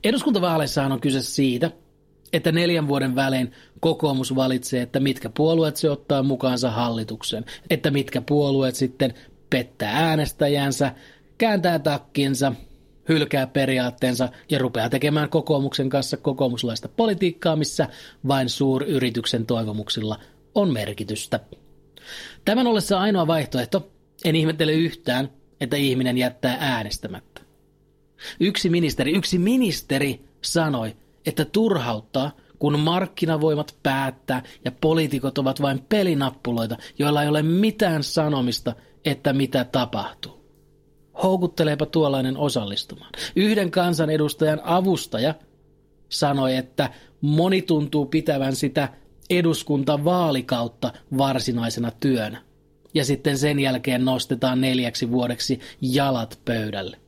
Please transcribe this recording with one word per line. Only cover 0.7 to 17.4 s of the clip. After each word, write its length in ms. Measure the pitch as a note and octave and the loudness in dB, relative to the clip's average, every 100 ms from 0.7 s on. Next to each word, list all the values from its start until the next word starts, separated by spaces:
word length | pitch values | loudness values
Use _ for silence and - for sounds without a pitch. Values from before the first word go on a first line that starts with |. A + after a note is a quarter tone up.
| - C3+ | 0 0
on 80 | C3 | 0
kyse 220 | D3 C3 | 0 0
siitä, 480 | B2+ - C3+ B2 D#3+ - _ _ _ _ - | -2 0 2 2 -2 -4 _ _ _ _ -4
että 200 | E3 E3 | -2 2
neljän 360 | D#3+ F3 E3+ D3+ | 2 2 2 2
vuoden 260 | C#3 C3+ | 0 0
välein 380 | B2+ C3+ C3 A#2+ - - - | 0 2 0 -2 -6 -20 -2
kokoomus 540 | D#3+ D#3 D3+ C3 B2+ | 0 2 0 0 0
valitsee, 480 | C3 C3 B2+ - B2+ | 0 2 0 -2 -4
että 180 | B2 C#3 | -2 0
mitkä 300 | C3+ B2+ A2+ | 0 0 -6
puolueet 460 | - D#3 E3 D#3 D3 | 0 2 4 2 2
se 140 | D#3 | 0
ottaa 320 | C#3+ - C#3 | 0 0 2
mukaansa 480 | C3+ C3 C3 B2 B2 | 2 2 0 0 0
hallitukseen, 760 | A2+ A#2+ A2+ G#2+ A2 - A2 A2+ - - | 0 -2 -2 -6 -8 -6 -6 -8 -14 -4
että 200 | D3+ D#3 | 0 2
mitkä 300 | C#3 C3+ C#3+ | 0 0 -4
puolueet 540 | A#2+ D3 C#3+ C3+ C3 | 0 2 4 2 0
sitten 400 | B2 B2+ - C3+ A#2+ - - - | 0 -2 0 -2 -2 -18 -20 -2
pettää 420 | C3 A#2+ - G#2 B2+ E3 | -2 -2 -6 -4 0 2
äänestäjänsä, 840 | D#3 C#3+ - D3 C#3+ C#3 C3 C#3 - - - _ _ | 2 0 0 0 2 0 0 -2 -4 -20 -20 _ _
kääntää 400 | A3+ G3+ F3 E3 | 0 2 2 0
takkinsa, 760 | D3+ C#3+ - - C#3 C3 C3+ B2 - - _ _ - | 0 -2 -4 -2 0 2 0 -2 -12 -20 _ _ 0
hylkää 380 | D#3+ C#3+ C#3+ B2+ | 2 2 0 0
periaatteensa 840 | C#3 C3 C3 B2 A#2+ B2+ A#2+ B2 - - | 0 0 0 -2 -2 -2 0 -4 -6 -4
ja 80 | D3 | -2
rupeaa 320 | B2+ A#2 A2 | 0 -2 0
tekemään 380 | C3+ D3 D3+ D3 | 0 0 0 0
kokoomuksen 600 | D#3+ - D3 C3+ - C3+ | -2 2 0 0 -2 -2
kanssa 280 | C#3 C3+ C#3+ | 0 -2 -4
kokoomuslaista 720 | - C3 C3+ A#2+ B2 A2+ - | -4 0 0 0 -4 -4 -10
politiikkaa, 680 | - A3+ F#3+ F3+ E3 | -2 0 2 -2 0